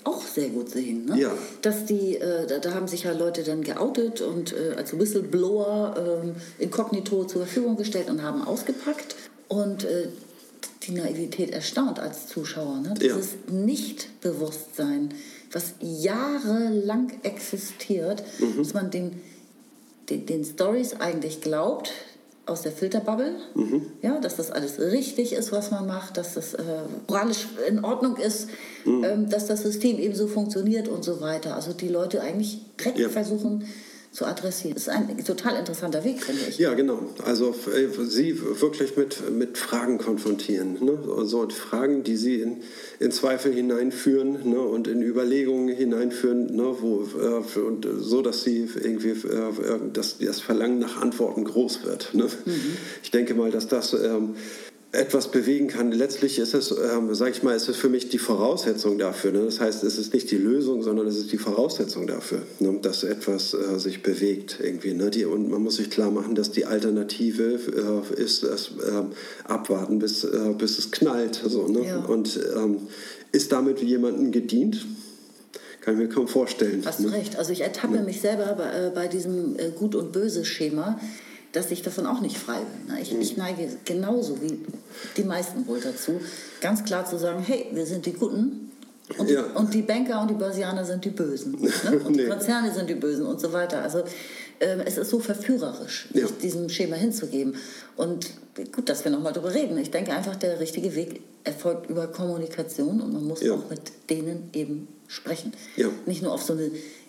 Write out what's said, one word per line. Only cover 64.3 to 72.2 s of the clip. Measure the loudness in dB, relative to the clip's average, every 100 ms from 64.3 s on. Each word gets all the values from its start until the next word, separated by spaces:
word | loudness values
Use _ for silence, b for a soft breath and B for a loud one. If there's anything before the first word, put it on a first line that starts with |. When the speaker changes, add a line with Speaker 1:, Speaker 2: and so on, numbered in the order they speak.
| 2 -4 -4
Speaker 2:
irgendwie, | -2 -2 -2
ne? | 0 2
Die, | 2
und | 2 2 2
man | 2
muss | 2 0
sich | 0
klar | 2 2
machen, | 2 2
dass | 0 2
die | 0 2
Alternative, | 2 4 2 0 0 0 2 2 2 0 0 2 0 0
äh, | 0
ist | 2 2
das, | 2 0 -4 -4 0
ähm, | 0 -2 -6 B B
Abwarten, | B -2 0 0 2 2
bis, | 2 0
äh, | 0 2 2 2
bis | 0 0
es | -2
knallt, | 2 4 4 0 0
so, | 0 2 4
ne? | 2 2
Speaker 1:
Ja. | 0
Speaker 2:
Und, | 2 2